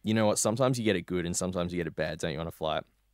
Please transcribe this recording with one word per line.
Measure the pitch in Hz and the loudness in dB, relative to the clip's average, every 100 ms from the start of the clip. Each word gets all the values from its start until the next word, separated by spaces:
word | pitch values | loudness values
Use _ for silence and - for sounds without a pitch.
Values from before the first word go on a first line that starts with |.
You | 104 | 0
know | 110 107 | 2 4
what? | 95 | 4
Sometimes | 113 123 131 123 | 2 2 2 2
you | |
get | 107 90 | 2 2
it | 85 | 0
good | 90 85 | -2 -2
and | 85 | -2
sometimes | 92 90 87 | -2 -2 -2
you | 87 | -2
get | 82 | -4
it | |
bad, | 80 78 80 | -2 -4 -2
don't | 85 | -4
you, | 73 | -4
on | 82 | -6
a | |
flight? | - 80 76 - _ _ | -4 -2 -2 -6 _ _